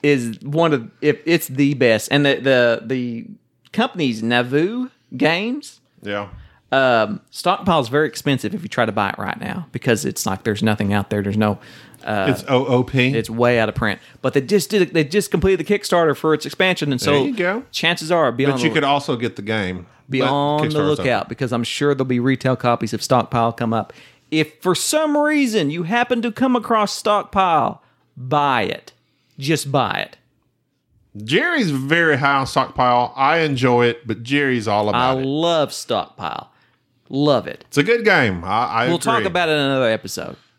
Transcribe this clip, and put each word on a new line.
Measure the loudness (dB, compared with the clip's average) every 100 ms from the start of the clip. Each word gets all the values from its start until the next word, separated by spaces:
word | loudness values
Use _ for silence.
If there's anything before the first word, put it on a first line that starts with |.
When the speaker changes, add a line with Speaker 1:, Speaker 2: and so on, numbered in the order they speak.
Speaker 1:
Is | 2 2 0 -8
one | -6 0 2
of, | 0 -4 _
if | -2 0
it's | 0 0 0
the | 0 0
best. | 4 4 4 2
And | 2 2
the, |
the, | 2 2 4 4 2 -2
the | -4 -4 -8 -12 -20 _ _ _
company's | -2 -2 0 -2 0
Nauvoo | 0 0 2 0 0 -2 -8 _ _ -2
Games. | 0 0 -4 -8 -10 -20 _ _
Speaker 2:
Yeah. | -8 -6 -8 -14 -20 _ _
Speaker 1:
Um, | 0 4 4 2 -4 _
Stockpile | -6 -2 0 2 0
is | 2
very | 0 -2
expensive | -4 -4 -2 -4
if | -8
you | -8
try | -2
to | -2
buy | 0 -2
it | -4
right | -8 -8
now | -8 -8 -10
because | -6 0 0
it's | 0 -4 -4
like | -4
there's | -4 -2
nothing | 0 0 0
out | 0 0
there. | -4
There's | -2 0
no. | 0 -2 -10 -20 -20 -16
Uh, | -6 -2 0
Speaker 2:
It's | -2 0
O | 0 2
O | 0
P? | 0 0 0 0
Speaker 1:
It's | -4
way | 0 2 2
out | 0
of |
print. | 0 -2 -4 -10 -6
But | -2
they | -2
just | 2 0 2
did. | 0 2
They | 0
just | 0 0 0
completed | 0 2 2
the | 0 -4
Kickstarter | 0 2 2 2
for | 0
its | 0
expansion, | -2 -2 0 0 -2
and | -2
so | 2
Speaker 2:
There | 2 2
you | 0
go. | -2 -2 -8
Speaker 1:
chances | -4 -2 -2 0
are, | 2 2
be | 2
Speaker 2:
But | 0
Speaker 1:
on | 2
Speaker 2:
you | 0
Speaker 1:
the, |
Speaker 2:
could | 0
also | 2 0 0 -4
get | -4 -6
the |
game. | -4 -4 -4 -6 -12 _ _
Speaker 1:
be | -2
Speaker 2:
But | 0
Speaker 1:
on | 0 0 0
the | 0
Speaker 2:
Kickstarter's | 0 0 0
Speaker 1:
lookout | 0 -2
Speaker 2:
open. | -4
Speaker 1:
because | -6 -4
I'm | -2
sure | -4 -2 0
there'll | 0
be | 0 0
retail | 0 0 0 0
copies | 0 0 -2
of | -6
Stockpile | 0 2 2 0 0
come | 0 -2
up. | -2 -4 -14 -20 _ _
If | -2 -2 _
for | -2
some | -2 0 0 2 2
reason | 2 2 2 0 -2
you | -4
happen | -2 0 0 0
to | -2
come | 0 0 0
across | 0 0 0
Stockpile, | -2 0 0 0 0 2 2 0 -4 _ _ _ -16
buy | -2 0 2 2
it. | 0 -4 -12 _ _ _ _ -10
Just | -2 -2 0
buy | 0 0 -2
it. | -6 -12 _ _ _ _ _ _ _ _ _ -14
Speaker 2:
Jerry's | -2 0 2 0 0
very | -2 0 2 4 2
high | 2 0
on | 0
Stockpile. | 0 -2 0 2 4 2
I | 0 2 2
enjoy | 0 2 4 4 4
it, | 0
but | -6 -8
Jerry's | -2 0 0 0 0
all | 0 2
about | 2 0 0
Speaker 1:
I |
Speaker 2:
it. |
Speaker 1:
love | -2 0 0 2 0
Stockpile. | -4 -4 -4 -4 -8 -10 -10 -14 _ _ _ _ _ _
Love | 0 2 2 0
it. | -14 -4
Speaker 2:
It's | 0
a |
good | 2 2
game. | 4 4 2 0
I, | -2 -2 0
I | 0 0
Speaker 1:
We'll | 0
talk | 0 0
Speaker 2:
agree. | 0
Speaker 1:
about | -2 0
it |
in | 0
another | 0 0 0
episode. | 0 -4 -10 -10 -14 _